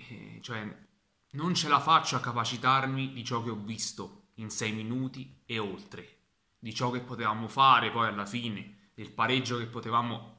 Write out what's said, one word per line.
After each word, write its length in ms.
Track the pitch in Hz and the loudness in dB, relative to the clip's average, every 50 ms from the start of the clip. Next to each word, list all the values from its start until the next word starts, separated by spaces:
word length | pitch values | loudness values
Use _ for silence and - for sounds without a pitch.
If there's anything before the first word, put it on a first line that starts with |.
| - - | -16 -16
eh, 300 | 117 - 104 107 110 110 | -16 -16 -14 -16 -16 -16
cioè, 420 | - - 117 110 107 104 - - - _ _ _ _ _ _ _ _ _ | -12 -8 -8 -8 -8 -8 -10 -14 -20 _ _ _ _ _ _ _ _ _
non 220 | - 139 160 180 175 | -6 -2 0 0 2
ce 120 | - 165 | 2 4
la 140 | 147 143 131 | 4 4 4
faccio 340 | - 156 165 151 - - 139 | 6 6 6 6 6 2 0
a 60 | 123 | 0
capacitarmi 920 | - 127 120 120 113 - 123 110 123 127 135 135 131 135 135 135 135 131 | -2 0 -2 -2 -2 -2 -2 2 4 4 4 6 4 0 -2 -2 -4 -4
di 120 | - 123 113 | -6 -8 -6
ciò 180 | 117 123 117 | -4 -2 -2
che 80 | 113 120 | -2 -2
ho 60 | 110 | -4
visto 720 | 104 104 107 113 107 - - - - 95 95 - - _ _ _ | -6 -6 -8 -6 -6 -6 -6 -6 -10 -12 -12 -14 -20 _ _ _
in 160 | 113 110 107 | -10 -10 -8
sei 200 | - - 113 110 | -4 -4 -2 -2
minuti 680 | 107 110 110 110 120 131 131 131 - 135 131 - - _ _ | -2 -4 -4 -4 -2 -2 -2 -4 -6 -10 -14 -14 -18 _ _
e 140 | - 120 110 | -6 -4 -4
oltre, 600 | 104 98 92 98 - - - - - - _ _ _ _ _ _ _ _ _ | -4 -4 -6 -10 -12 -16 -16 -16 -16 -18 _ _ _ _ _ _ _ _ _
di 160 | _ 120 113 | _ -12 -10
ciò 200 | 113 - 127 123 | -4 -2 -2 0
che 80 | 123 123 | 0 -2
potevamo 480 | 120 - 123 110 113 107 107 113 113 104 | -6 -8 -6 -2 0 0 0 0 -4 -2
fare 420 | - 135 135 135 127 117 113 107 | 4 8 8 10 10 8 6 4
poi 160 | 107 117 113 | 2 2 2
alla 180 | 110 104 101 101 | 2 0 -2 -4
fine, 640 | 101 117 120 120 113 104 92 - - - - _ _ _ | -4 -4 -4 -4 -4 -6 -6 -10 -12 -18 -20 _ _ _
del 160 | - 104 - | -14 -14 -10
pareggio 480 | - - 113 117 131 131 120 117 123 120 | -2 0 2 2 2 2 2 0 -2 -2
che 80 | 117 | -4
potevamo 720 | 117 - 117 110 113 117 120 120 120 110 - - - - | -6 -8 -8 -4 2 2 2 2 0 -4 -8 -10 -14 -18